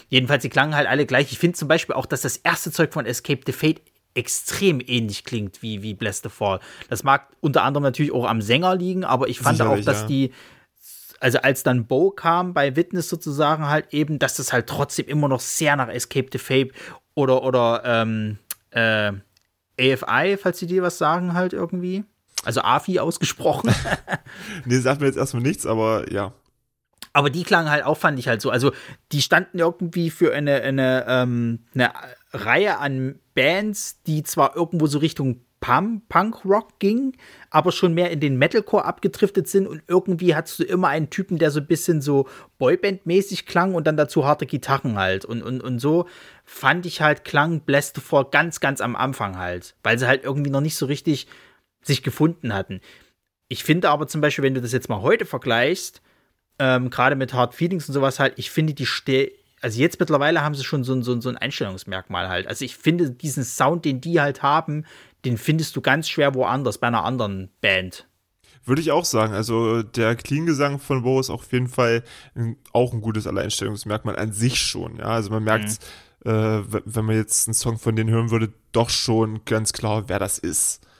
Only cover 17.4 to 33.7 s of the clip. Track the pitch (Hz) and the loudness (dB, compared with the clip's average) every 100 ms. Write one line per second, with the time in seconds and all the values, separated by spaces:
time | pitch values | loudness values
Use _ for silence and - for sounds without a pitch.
17.4 | 131 123 117 117 123 113 113 110 107 107 | 4 2 2 2 0 0 0 -2 -4 -8
18.4 | - - _ 117 113 107 104 101 - _ | -12 -16 _ 0 2 2 0 -4 -12 _
19.4 | _ _ _ - 131 131 - 123 180 196 | _ _ _ 0 2 2 0 2 2 0
20.4 | 185 175 175 185 180 175 156 170 180 175 | -2 -4 -2 0 0 0 0 0 0 -2
21.4 | 180 - 170 180 180 190 208 _ _ - | -2 -2 -4 -4 -4 -6 -8 _ _ -8
22.4 | - 123 - 135 - 180 160 - - - | -4 0 2 2 0 -2 -2 -2 -4 -2
23.4 | - - 226 - - - - - - - | -2 0 2 0 0 -6 -4 -8 -8 -16
24.4 | 214 190 120 127 123 139 139 131 135 120 | -14 -10 -2 0 2 2 0 0 -2 -2
25.4 | 127 196 - 110 110 107 - 98 98 - | -2 -2 -2 0 2 0 -2 -4 -6 -10
26.4 | _ _ _ _ _ _ - 143 143 156 | _ _ _ _ _ _ -2 0 2 -2
27.4 | 170 180 156 147 139 156 165 135 135 113 | 2 2 4 2 0 2 0 0 -2 -2
28.4 | 131 120 139 - - - _ 147 - 170 | 0 2 2 0 -8 -20 _ -2 4 2
29.4 | 185 180 165 170 170 175 165 - 170 139 | 2 0 0 0 -4 -2 -2 2 2 2
30.4 | 147 139 135 135 131 127 - 127 123 120 | 2 2 2 2 2 2 2 2 2 0
31.4 | 117 117 - 131 123 - - - _ - | -2 -4 -6 0 0 -2 -16 -20 _ -6
32.4 | 107 139 208 160 143 131 131 - _ - | 2 2 2 0 -2 -2 -4 -8 _ 2
33.4 | 139 185 214 | 2 2 -2